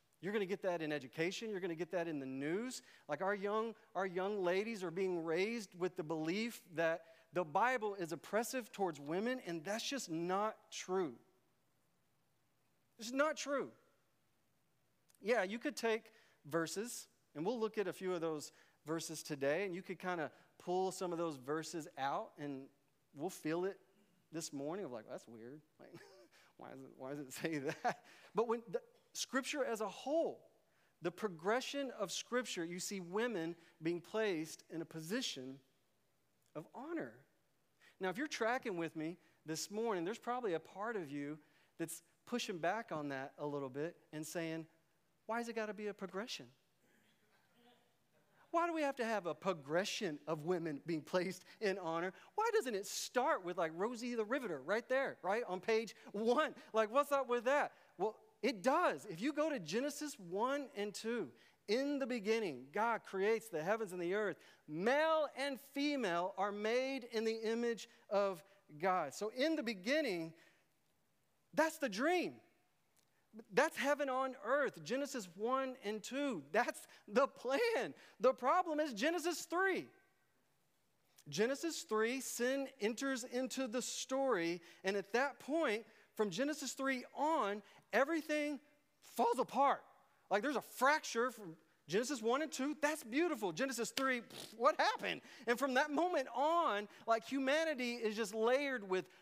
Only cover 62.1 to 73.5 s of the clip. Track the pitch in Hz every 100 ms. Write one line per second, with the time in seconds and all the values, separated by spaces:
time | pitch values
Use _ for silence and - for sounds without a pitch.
62.1 | 247 196 226 202 127 135 208 233 220 -
63.1 | 196 202 226 - 156 160 220 214 180 170
64.1 | 202 208 156 - - - 151 208 277 320
65.1 | 320 294 - 277 262 - 277 294 285 208
66.1 | 170 185 - 202 202 214 247 262 269 233
67.1 | 226 220 226 220 226 240 226 - - -
68.1 | 196 202 175 - - - 151 185 185 156
69.1 | - 208 247 302 311 240 196 185 302 285
70.1 | 180 165 - - _ _ _ _ _ _
71.1 | _ _ _ _ 170 320 - 262 190 285
72.1 | 359 208 120 - _ _ _ _ _ _
73.1 | _ _ 220 -